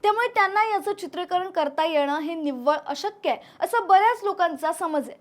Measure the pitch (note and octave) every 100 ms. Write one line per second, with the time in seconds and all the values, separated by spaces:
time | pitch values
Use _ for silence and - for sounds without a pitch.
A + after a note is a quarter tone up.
0 | G#4 G#4+ B4 A#4+ G4 G4+ A4 G4+ G#4 G4+
1 | - - F4 F4+ F#4 F#4 D4 C#4+ D#4+ D4+
2 | C#4+ D4 D#4 E4 D4 B3+ B3 D4+ - C#4+
3 | G4+ - D#4+ A#3+ - - F4 A#4 G4 F#4+
4 | A4 A#4+ G4+ G4 E4+ D4 D#4+ E4+ F4 D4+
5 | A#3 -